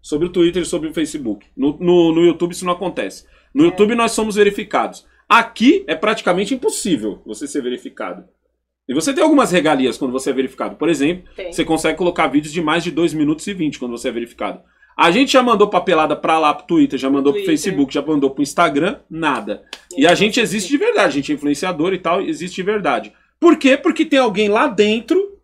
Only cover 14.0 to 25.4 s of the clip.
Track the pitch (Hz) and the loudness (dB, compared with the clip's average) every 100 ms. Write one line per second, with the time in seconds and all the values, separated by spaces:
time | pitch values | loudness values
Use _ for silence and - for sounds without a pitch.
14 | 131 117 117 - 104 90 _ _ _ - | -6 -6 -10 -8 -8 -8 _ _ _ 2
15 | 165 190 277 269 247 214 202 190 190 165 | 2 4 2 2 2 2 2 2 0 0
16 | 156 147 - 160 151 147 - 165 143 139 | 0 -2 0 0 0 -2 0 2 2 0
17 | 135 139 139 139 190 151 196 156 135 160 | -2 2 2 0 -2 -2 -2 -2 -2 -2
18 | 143 151 135 135 143 - 170 143 175 277 | -2 0 0 -2 -4 0 0 2 -2 -4
19 | _ 160 160 123 107 101 _ - _ - | _ -6 -4 -4 -6 -10 _ -20 _ 2
20 | 151 160 208 226 208 202 196 277 427 427 | 4 4 2 0 -2 -2 -2 0 2 2
21 | 175 139 139 147 143 143 185 165 170 185 | 2 0 -4 -4 -2 -2 -4 -2 -2 -2
22 | 175 180 185 151 180 - 185 214 165 120 | -2 -2 -2 -6 -8 -6 -4 -2 -2 -2
23 | 107 _ _ _ 339 302 269 269 339 - | -6 _ _ _ 4 4 4 4 2 0
24 | 320 277 247 190 214 208 285 202 208 226 | 2 2 2 2 0 2 0 2 2 2
25 | - 349 403 - | 0 0 0 -10